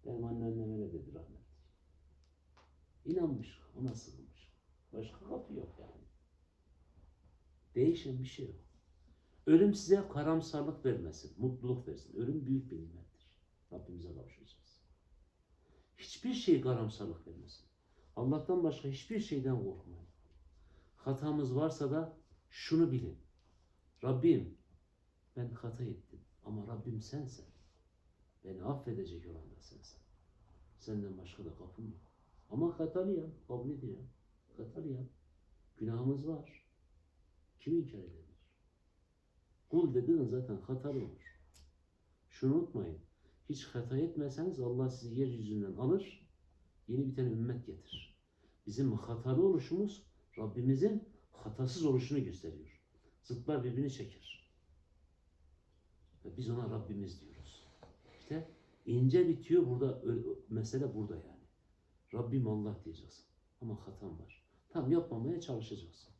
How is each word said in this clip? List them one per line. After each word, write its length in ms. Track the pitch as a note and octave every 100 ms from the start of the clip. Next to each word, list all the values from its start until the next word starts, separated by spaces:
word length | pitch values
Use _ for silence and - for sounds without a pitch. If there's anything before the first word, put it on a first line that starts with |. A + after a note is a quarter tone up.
| A#2
Benim 200 | A#2 A#2
anneannem 480 | A#2 A#2 A2+ A2
öyle 200 | A2 F#2+
dedi 200 | E2 C#2
rahmetli. 320 | D2+ E2 - - - - _ _ - - - - _ _ - - _ _ - -
İnanmış, 560 | F4+ E4 B2 A2+ - - -
ona 160 | B2+ G#2+
sığınmış. 580 | - C2 - - - _ _ _ _
Başka 260 | A2 A2 -
kapı 340 | G3 - -
yok 220 | G#3+ - -
yani. 240 | - - - - _ _ _ _ _ - - - - _ - _ _ - _ B2
Değişen 440 | C#3+ E3+ C#3 C3
bir 80 | C3
şey 180 | - B2+
yok. 100 | - - - _ - - - _ - -
Ölüm 280 | D#3+ G#3
size 340 | G3+ D#3+ G3+ G3
karamsarlık 760 | C#3+ D3 D#3+ C#3 D3+ D3 D#3 C3
vermesin, 460 | G2 E2 - - -
mutluluk 500 | B2+ B2 B2 B2+ -
versin. 260 | C#2+ - -
Ölüm 300 | A#2+ D3+ B2+
büyük 260 | C3+ B2
bir 60 | E2
nimettir. 540 | E2 E2+ - _ - _ _ _ _
Rabbimize 420 | F2 E2+ F2 E2+
kavuşacağız. 680 | C#2 B1+ - - - _ _ _ - _ - - _ _ _ _ - _ -
Hiçbir 360 | - - B3
şey 280 | - - D3
karamsarlık 680 | B2+ A#2 G#2+ - F#2+ E2 E2
vermesin. 380 | D#2+ - - - _ _ - - -
Allah'tan 480 | B2+ D3+ - F3+
başka 240 | E3 C#3 C#3
hiçbir 320 | C3+ - A3
şeyden 440 | - C#3+ C3 A#2+
korkmayın. 440 | G2 F2 - F2 - - - - - - - - - _
Hatamız 600 | - C3+ D3+ D3+ C3 B2+
varsa 360 | D#3+ - C#3
da 260 | D3+ D#3+ - - - _
şunu 420 | - - D#3+ D#3+
bilin. 260 | B2+ F2+ - - _ _ _ _ _ _ _
Rabbim, 540 | B2 C3 D#3+ C3 E2+ - _ - _ _ _ _ _ -
ben 140 | A#2+
hata 340 | A2+ A#2 A2+
ettim 360 | A#2 F2+ - - - - G2+
ama 220 | G#2+ G#2
Rabbim 340 | A#2 B2 A2
sensen. 440 | - C#3 C3 - - - - _ _ _ _ _ _ _
Beni 200 | F#2+ F2+
affedecek 640 | G2 C#3 B2+ G2+ F2+ E2+ F2
olan 240 | D#2+ D2
da 100 | -
sensen. 400 | - C#2 - - - - - _ - - - -
Senden 400 | - G#2 G2+ F#2
başka 280 | F2 - E2+
da 40 |
kapım 360 | D#2 - - A2
yok. 160 | - - _ _ - -
Ama 300 | C3+ E4+ -
hatalıyım, 560 | D#3+ F#3 F#3+ F3 D#3+ - -
kabul 220 | B2 C3
ediyorum. 400 | C#3 B2+ G2 - - _ _ _ -
Hatalıyım. 520 | A2+ E3 D#3 B2+ B2+ - - - _ - - -
Günahımız 500 | A2 A#2 B2+ C#3 D#3
var. 380 | D#3 - - _ _ _ - _ _ _ _ _ _
Kim 180 | - E3+
inkar 220 | C3+ G#2+
edebilir? 220 | F2+ E2 - - _ _ _ _ _ _ _ _ _ _ _ _ _
Kul 240 | E3 D#3+
dediğin 320 | B2 B2+ E3 A#2+
zaten 320 | B2 C3 G2+
hatalı 400 | - C3 C#3 C3+
olur. 440 | F#2 - - - - - - _ _ _ _ _ _
Şunu 260 | - C3 D#3
unutmayın. 420 | F3 G#2+ E2+ D#2+ - _ - _ -
Hiç 160 | C#3 -
hata 320 | B2 A#2+ C3
etmeseniz 640 | E3 D#3 C#3+ C#3 F3+ C#3
Allah 300 | B2 B2+ C3
sizi 300 | - A#2 A#2+
yeryüzünden 560 | C3+ A2+ G#2 G#2+ G2 F2
alır, 520 | B2+ G3 - - - _ - _ - _ -
yeni 200 | B2+ C3+
bir 80 | C3
tane 140 | B2
ümmet 360 | A2 A#2+ B2 -
getirir. 520 | F#2 - - - - _ _ _ _ -
Bizim 280 | A2 C3+
hatalı 520 | G#2+ - A2+ C3 C3 G3
oluşumuz 600 | E3+ - F3 G#3 - - - _ -
Rabbimizin 640 | A2 A2 B2+ C3+ G3+ G#3+ - - _
hatasız 540 | - A2 A2 B2+ F3 D#3
oluşunu 380 | B2+ B2+ C#3+
gösteriyor. 580 | G2 F2 E2+ E2 - - _ _ _ _
Zıtlar 400 | - B2+ - D3
birbirini 280 | A#2+ A#2 C#3+
çeker. 600 | - G#2 - - - _ _ _ - _ _ _ _ _ _ - - _ _ _ _ - - -
Ve 120 | F2
biz 120 | A2+
ona 200 | A#2 A2
Rabbimiz 520 | A2 G#2+ G2+ F#2 F2
diyoruz. 460 | - - - - - - - - - -
İşte 320 | - D#3 D#3+ - - - -
ince 420 | A#2+ C3 F3+ F3
bitiyor 400 | D#3+ - F3 C#3
burada, 340 | B2 C3+ C3
ö-, 360 | B2+ A2+ - - -
mesele 460 | A2 A2 C3 C#3 G#2+
burada 200 | G#2 E2
yani. 280 | - - - _ _ _ _ _ _
Rabbim 340 | A2 A#2 C3 A2
Allah 320 | G#2+ G#2 G#2 E2
diyeceksin. 400 | D#2+ - - _ _ _ _
Ama 260 | A#2 A2 -
hatam 320 | F#2+ G2 D#2+
var. 260 | - - _ _ _
Tam 220 | E3 B2+
yapmamaya 500 | E3+ E3+ A2+ B2+ F3
çalışacaksın. 720 | - A#2 A2 G2+ E2 - - -